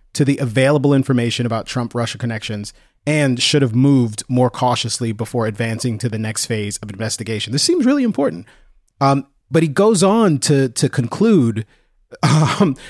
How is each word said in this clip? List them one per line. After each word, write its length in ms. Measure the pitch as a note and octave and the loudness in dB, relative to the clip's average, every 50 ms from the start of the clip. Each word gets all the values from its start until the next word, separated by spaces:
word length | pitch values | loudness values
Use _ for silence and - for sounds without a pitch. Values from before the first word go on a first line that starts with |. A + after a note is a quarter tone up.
| _ _ - | _ _ -2
to 100 | - C#3+ | 0 0
the 140 | C3 C#3 - | 0 2 0
available 560 | C#3 A#2 G#2 B2+ C3 C#3 D3+ C#3+ C3 C#3+ C#3+ | -2 -2 2 2 2 4 2 2 4 4 4
information 500 | C3+ C3 - C3 B2 A#2 A#2 - - A#2+ | 2 2 2 0 0 0 -2 -2 -4 -4
about 200 | A#2 A2+ A2+ - | -4 -4 -6 -8
Trump-Russia 500 | - - B2+ A#2+ A#2 - A#2+ A#2 - - | -6 -6 -6 -6 -4 -4 -6 -6 -6 -6
connections 560 | G2+ - A#2 A2+ A2 - - G#2+ G#2 G#2 - - _ _ _ _ _ _ | -8 -8 -6 -6 -8 -8 -8 -8 -8 -10 -12 -16 _ _ _ _ _ _
and 360 | C#3+ D3+ D3+ C#3+ C3+ B2 B2 | -2 0 2 2 0 0 0
should 180 | - - - C#3+ | 0 0 2 2
have 140 | C#3 A#2 A2 | 2 2 2
moved 480 | B2 C3 C#3 C#3+ C3 A#2+ A2 G#2+ - - - | 4 4 4 4 4 2 0 -2 -8 -6 -2
more 200 | B2 B2+ B2+ A#2+ | 0 2 2 0
cautiously 640 | - - B2+ B2 A#2+ - - A2 - - B2 A2+ | 0 0 0 0 0 -2 -4 -6 -6 -4 -4 -6
before 340 | G#2+ A2 A2+ - - A#2+ A2 | -4 -6 -6 -4 -4 -2 -2
advancing 520 | A2+ G2+ - A#2 A2+ A2+ A2+ - B2 A2+ G#2 | -2 -4 -4 -4 -4 -4 -4 -4 -4 -4 -4
to 100 | - A#2 | -4 -4
the 100 | A2+ G#2+ | -4 -4
next 280 | A2 G#2+ G#2+ - - | -6 -6 -6 -6 -6
phase 320 | - A#2 G#2+ G2+ G#2 - - | -4 -4 -4 -4 -6 -8 -10
of 120 | A2 G#2 | -12 -12
investigation. 600 | G2 F#2+ A2 G#2+ - - - - - G#2 - G#2 | -10 -8 -6 -6 -6 -6 -6 -6 -6 -6 -6 -4
This 100 | A#2+ D3+ | -4 -2
seems 220 | - - F4 F4 A3+ | 0 0 0 2 2
really 200 | B3+ C#4+ C#4+ B3 | 2 2 2 0
important. 420 | A3+ - - C#4+ B3 D#3+ E3+ - - _ _ _ _ _ _ _ _ _ _ | -2 0 -2 -2 -2 -4 -8 -14 -18 _ _ _ _ _ _ _ _ _ _
Um, 260 | C#3 C#3 C#3 C#3 - - _ _ _ _ | 2 2 2 0 -2 -8 _ _ _ _
but 120 | B2+ D#3+ | 0 2
he 60 | E3 D#3 | 2 2
goes 340 | B2+ F#3+ G3 A3 A3+ D#3+ | 2 4 4 4 4 4
on 360 | G3 F#3+ G#3+ A#3 A3 F#3 D3+ B2 | 4 4 4 4 4 4 2 2
to, 300 | - - D3 C3+ C3+ B2 | 2 2 2 2 2 0
to 180 | - - D3 B2+ | 0 -2 -2 0
conclude, 760 | - - A#2+ A2+ - - G3+ A#3 G#3+ E3 A#2+ A#2 G#2 A2 A2 - _ _ _ _ _ _ _ _ - - | 0 -2 -4 -4 -2 0 4 4 6 4 4 2 0 -4 -8 -10 _ _ _ _ _ _ _ _ -6 -2
um, 540 | - B2+ C#3 D#3 D#3 - - - G#3 D#3 C3 - - | 2 2 4 4 2 2 2 2 0 0 0 -4 -10